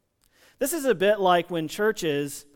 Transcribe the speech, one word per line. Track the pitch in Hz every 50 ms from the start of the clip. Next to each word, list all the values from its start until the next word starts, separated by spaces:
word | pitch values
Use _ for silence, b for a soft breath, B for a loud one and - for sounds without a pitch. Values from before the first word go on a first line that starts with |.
| _ _ _ _ b b b b b b b b
This | 254 277 349
is | 320 269
a | 262 220
bit | 151 185 208 214 208
like | 190 180 180 175 170 -
when | 180 165 160 147
churches, | - - 208 214 214 - 180 160 143 143 147 143 - - - _ b